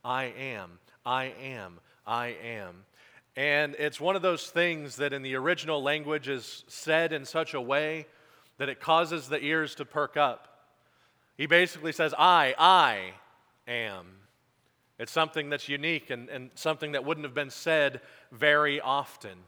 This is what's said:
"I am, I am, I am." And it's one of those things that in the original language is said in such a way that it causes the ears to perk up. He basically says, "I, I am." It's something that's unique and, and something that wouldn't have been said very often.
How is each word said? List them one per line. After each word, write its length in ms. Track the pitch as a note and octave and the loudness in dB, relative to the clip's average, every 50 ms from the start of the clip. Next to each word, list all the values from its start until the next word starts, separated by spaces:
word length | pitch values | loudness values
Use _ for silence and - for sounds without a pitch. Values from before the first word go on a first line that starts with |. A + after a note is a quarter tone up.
| - | -4
"I 220 | A#2+ B2+ C3 C3 | -4 -4 -4 -4
am, 520 | B2 G#2+ A#2 C3+ C3+ A#2+ G#2 F#2 F2 F2 F2 _ _ _ _ _ | -6 -8 -10 -10 -8 -8 -10 -12 -14 -18 -20 _ _ _ _ _
I 300 | B2 B2+ C3 C3 C3 - - | -2 -2 -2 -2 -4 -10 -12
am, 380 | C3 C3+ C3 A#2 G2 F2+ F2 F2 _ _ _ _ _ | -14 -12 -12 -12 -12 -14 -16 -20 _ _ _ _ _
I 300 | G#2 A2+ A#2+ A#2+ A#2+ A2+ D#2+ G2+ | -4 -2 -2 -2 -4 -8 -10 -10
am." 420 | A#2 A#2 G#2+ G2 F2+ F2 F2+ G2+ _ _ _ - - _ - _ _ _ | -10 -10 -10 -10 -12 -14 -18 -20 _ _ _ -20 -20 _ -20 _ _ _
And 400 | C3 C#3 D3 C#3+ D3 D3+ C#3+ C#3 - | -2 0 2 2 2 0 -2 -2 -4
it's 200 | D3 D3+ C#3+ - | -4 -4 -4 -2
one 160 | D3 F3+ G3 | -2 0 0
of 60 | F#3+ | 2
those 300 | F3 F#3 F3 D#3 - - | 2 0 0 0 -6 -2
things 460 | - E3+ F3 F3 E3 D#3 D3 C#3 A2+ | 0 2 2 2 0 -4 -8 -12 -6
that 160 | B2+ D3 C#3+ C3+ | -4 -2 -2 -2
in 100 | C#3 C3 | -4 -6
the 120 | C3 C3 | -4 -4
original 460 | C3 C3 D#3+ F3+ - D3+ D#3 D#3 C#3+ | -2 0 0 0 0 -2 -2 -2 0
language 460 | C3+ C#3 D3+ D#3 D3 C#3+ D#3 D3+ B2+ | 0 0 0 0 -2 -4 -4 -4 -2
is 360 | C3+ C#3 B2+ A2+ - - - - | -4 -6 -6 -6 -12 -16 -18 -18
said 440 | _ - - - D#3+ D#3 D#3+ E3 D#3+ | _ -16 -10 -2 2 2 2 2 0
in 140 | D#3+ D3 C3+ | -2 -4 -8
such 280 | - - D#3+ D#3+ - - | -4 -2 -2 -2 -2 -4
a 80 | C#3 | -6
way 440 | B2 A#2+ C#3 C#3+ D3+ D3+ D#3+ D#3+ D3 - _ _ _ _ _ _ _ _ _ | -2 0 0 2 2 0 -6 -8 -12 -16 _ _ _ _ _ _ _ _ _
that 120 | - D3 C3+ | -6 -6 -6
it 100 | C3 - | -6 -6
causes 480 | - - D#3+ E3 E3+ D#3 E3+ D#3+ C3 | 2 4 4 4 4 2 -2 -6 -4
the 160 | B2+ D3+ C#3+ C#3 | -4 -4 -2 0
ears 320 | C#3+ D#3+ D#3+ D#3 C#3+ - | 0 0 0 0 -4 -6
to 100 | - C#3+ | -10 -12
perk 300 | - - D3+ D3 C3 - | -6 -2 -4 -4 -2 2
up. 540 | D3 D3 C3 A#2 - - - - _ _ _ _ _ _ _ _ _ _ _ _ _ _ _ _ | 2 2 2 2 -4 -14 -20 -20 _ _ _ _ _ _ _ _ _ _ _ _ _ _ _ _
He 120 | - D3 | -6 2
basically 440 | D3+ E3 F3 F3+ F3 - E3 D3+ D#3+ | 6 6 6 6 4 -2 -6 -6 -6
says, 220 | D3 - E3 D3+ - | -2 0 0 0 4
"I, 360 | - D#3 F#3 F3+ E3 D3 B2+ C3 - | 6 6 8 8 6 6 4 4 6
I 540 | D#3+ F3+ F#3 F3+ D#3 C3 A2 G2 F#2 F#2 F#2 - - _ _ _ _ _ _ _ _ | 8 8 10 8 8 6 2 0 -4 -8 -12 -16 -20 _ _ _ _ _ _ _ _
am." 380 | A#2+ A#2+ A#2+ A2+ G#2+ G2 F#2 F2 F2+ F#2+ G2 G2+ _ _ _ _ _ _ _ _ _ _ _ _ _ _ - | -8 -6 -6 -6 -6 -8 -12 -16 -20 -20 -20 _ _ _ _ _ _ _ _ _ _ _ _ _ _ _ -12
It's 120 | A#2 - | -12 -4
something 380 | - E3 D#3+ D3+ - C#3+ C#3 C#3+ | 0 0 0 0 -2 -6 -4 -4
that's 180 | D3 C#3 - | -6 -6 -4
unique 440 | - C#3+ C#3+ D3 E3 E3 D3 - - | -6 -6 -4 -2 -2 -2 -4 -4 -8
and, 180 | C3 A#2+ A#2+ - | -10 -10 -10 -12
and 220 | - C3 B2+ B2+ _ | -12 -12 -14 -14 _
something 380 | - - D#3+ D#3 - D#3 D3+ | -4 -2 -2 -2 -2 -6 -4
that 120 | D3 C#3 B2+ | -4 -4 -2
wouldn't 220 | D3 E3 D#3 D3 | -2 -4 -4 -6
have 80 | C#3 B2 | -6 -4
been 160 | D3+ C#3+ C3+ | -6 -6 -6
said 500 | - - - E3 D#3+ D#3 C#3+ C#3 A#2+ B2 - - - - - _ | -10 -6 0 2 4 4 4 2 0 -4 -16 -18 -20 -20 -20 _
very 480 | B2+ A2 D3 D3 D3 D3 D3+ D3 C#3+ D3 | -4 2 4 6 6 6 4 2 0 -2
often. 580 | - C3 C3+ C#3 C3+ - - - - G#2 F#2+ F2+ F2+ | 0 0 0 0 -2 -6 -14 -16 -16 -16 -16 -18 -20